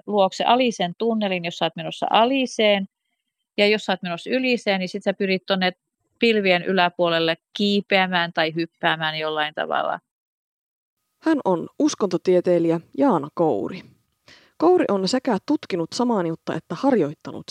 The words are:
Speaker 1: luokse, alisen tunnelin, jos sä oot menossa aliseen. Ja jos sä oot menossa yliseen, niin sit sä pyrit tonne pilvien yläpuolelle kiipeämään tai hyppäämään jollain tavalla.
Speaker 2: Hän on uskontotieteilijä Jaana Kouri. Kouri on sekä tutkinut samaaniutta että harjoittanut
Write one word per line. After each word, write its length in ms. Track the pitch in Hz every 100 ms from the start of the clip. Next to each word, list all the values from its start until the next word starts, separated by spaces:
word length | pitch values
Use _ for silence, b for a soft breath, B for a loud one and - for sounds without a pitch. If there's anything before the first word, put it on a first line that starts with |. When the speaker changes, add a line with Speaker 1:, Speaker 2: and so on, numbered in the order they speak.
| -
Speaker 1:
luokse, 360 | 208 190 -
alisen 500 | - 247 247 - 175 -
tunnelin, 480 | 226 220 202 180
jos 120 | 170 -
sä 80 |
oot 100 | 165
menossa 320 | 175 160 - -
aliseen. 760 | 208 240 269 247 - 214 202 196 _ _ _ _ _ _ -
Ja 100 | 208
jos 180 | 214
sä 80 | -
oot 80 | 185
menossa 280 | 180 170 -
yliseen, 500 | 254 254 240 208 190
niin 100 | 180
sit 140 | 202
sä 100 | 196
pyrit 320 | 190 190 185
tonne 260 | - 190 185 - _ _ _ _
pilvien 440 | 233 214 190 175
yläpuolelle 760 | 180 190 175 - 170 165 165 165 _
kiipeämään 800 | - 208 202 - 190 185 180 170
tai 220 | 175 160
hyppäämään 640 | 165 165 _ 165 160 156 156
jollain 340 | 156 156 151
tavalla. 460 | - 160 143 - - - _ _ _ _ _ _ _ _ _ _ _
Speaker 2:
Hän 200 | 320 294
on 220 | 196 165 - -
uskontotieteilijä 1000 | - - 196 170 - 180 180 175 165 165 - 269
Jaana 300 | 277 170 147
Kouri. 480 | - 160 101 82 - - _ _ _ b b b -
Kouri 280 | 330 359 -
on 180 | 196 185
sekä 300 | 254 269 190
tutkinut 480 | - 302 - 175 160
samaaniutta 600 | - 240 214 165 160 -
että 220 | 165 -
harjoittanut 680 | 175 269 220 147 - 135 117